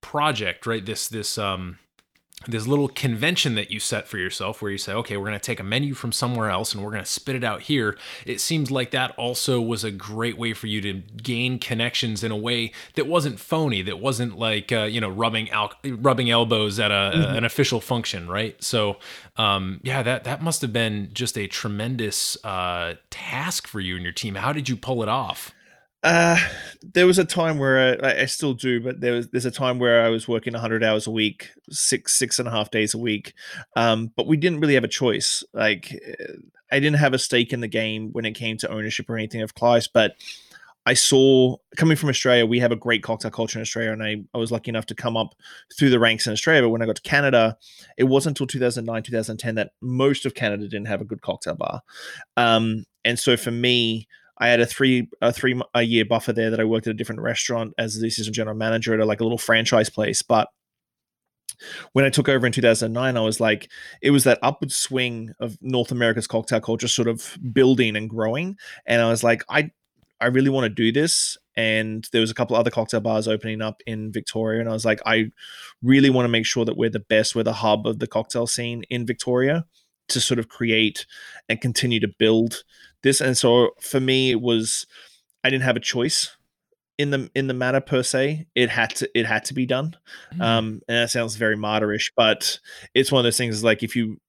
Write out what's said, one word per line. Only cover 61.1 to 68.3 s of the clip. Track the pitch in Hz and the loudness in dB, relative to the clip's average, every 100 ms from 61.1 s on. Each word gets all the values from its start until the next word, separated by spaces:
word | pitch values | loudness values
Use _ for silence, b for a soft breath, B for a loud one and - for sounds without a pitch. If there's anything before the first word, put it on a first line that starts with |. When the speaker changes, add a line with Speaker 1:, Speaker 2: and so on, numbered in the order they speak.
| _ _ _ - - B B B | _ _ _ -18 -18 B B B
Speaker 2:
when | 131 139 | 2 4
I | |
took | 139 131 | 4 4
over | 135 123 | 4 2
in | |
two | 113 | 4
thousand | 117 113 113 | 4 4 0
nine, | 113 131 123 | -2 0 0
I | |
was | 110 107 | 0 2
like, | 110 107 - B B B | 2 2 -2 B B B
it | - | 4
was | 143 127 | 6 6
that | 120 | 4
upward | 123 143 139 | 2 0 -4
swing | - - 131 127 117 113 - | -4 -2 -2 -2 -4 -10 -8
of | 120 107 | -10 -8
North | 127 127 117 | -2 0 0
America's | 123 117 113 - | 2 2 2 0
cocktail | 117 110 113 | -4 0 -2
culture | 110 113 120 | 0 -2 0
sort | - 117 | 0 0
of | 113 - - 131 | -2 -8 -10 -2
building | 113 131 131 117 107 | 4 6 6 4 0
and | 110 | -4
growing. | 113 110 | -2 -2